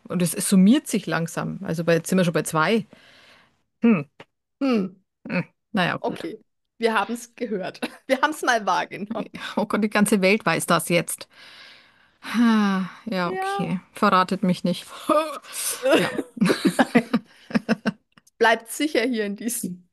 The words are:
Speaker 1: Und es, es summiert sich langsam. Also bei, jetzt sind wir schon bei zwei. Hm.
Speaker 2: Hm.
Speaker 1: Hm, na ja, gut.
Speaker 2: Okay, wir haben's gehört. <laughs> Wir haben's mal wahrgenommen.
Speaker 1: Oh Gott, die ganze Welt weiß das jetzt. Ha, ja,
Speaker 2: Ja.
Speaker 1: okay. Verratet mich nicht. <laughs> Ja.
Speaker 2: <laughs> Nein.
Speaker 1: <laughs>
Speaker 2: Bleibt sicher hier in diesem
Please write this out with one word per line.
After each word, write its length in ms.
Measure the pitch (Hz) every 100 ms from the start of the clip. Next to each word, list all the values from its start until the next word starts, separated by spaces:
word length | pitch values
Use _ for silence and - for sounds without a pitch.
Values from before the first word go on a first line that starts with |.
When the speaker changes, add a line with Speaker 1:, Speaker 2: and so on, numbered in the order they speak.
| -
Speaker 1:
Und 140 | 180
es, 120 | 175
es 160 | 202 -
summiert 380 | 190 190 294 -
sich 180 | 208 170
langsam. 520 | 160 165 156 160 160
Also 200 | 190 165
bei, 120 | 165 165
jetzt 140 | -
sind 80 | 185
wir 80 | 175
schon 80 |
bei 100 | 160
zwei. 420 | - 160 160 226 - - - - - _ _ _ _ _
Hm. 200 | 233 180 - - - _ _ -
Speaker 2:
Hm. 400 | 269 226 185 - _ _ -
Speaker 1:
Hm, 140 | 175 - _ _
na 120 | 196 165
ja, 120 | -
gut. 280 | - 175 165
Speaker 2:
Okay, 140 | - _ _ _ -
wir 160 | 226
haben's 420 | 220 202 233 - -
gehört. 440 | 220 202 170 -
<laughs> 260 | - - -
Wir 140 | 262
haben's 200 | 294 302
mal 240 | 311 233 196
wahrgenommen. 640 | 165 - 156 208 233 - - - -
Speaker 1:
Oh 100 | 214
Gott, 180 | 208
die 60 | 214
ganze 320 | 208 202 208
Welt 240 | 185 220 -
weiß 200 | 160 -
das 240 | 170 -
jetzt. 380 | 170 165 - - - - - - - _ _ _ _
Ha, 680 | - 214 233 220 202 190 180 - 220
ja, 240 | 190 175
Speaker 2:
Ja. 120 | 370 381 202
Speaker 1:
okay. 240 | - 185 -
Verratet 500 | - 208 185 180 190
mich 200 | 180 175
nicht. 220 | 175 180 - - -
<laughs> 340 | 605 622 554 - - - - 262
Ja. 160 | 294 165 - - -
Speaker 2:
<laughs> 400 | 202 - - - -
Nein. 160 | 233 - 233 - _ -
Speaker 1:
<laughs> 880 | 202 - 220 - - _ _ _ -
Speaker 2:
Bleibt 320 | 226 226 -
sicher 320 | - 294 254
hier 220 | 262 226 202
in 100 | 202
diesem 520 | 220 - 185 180 _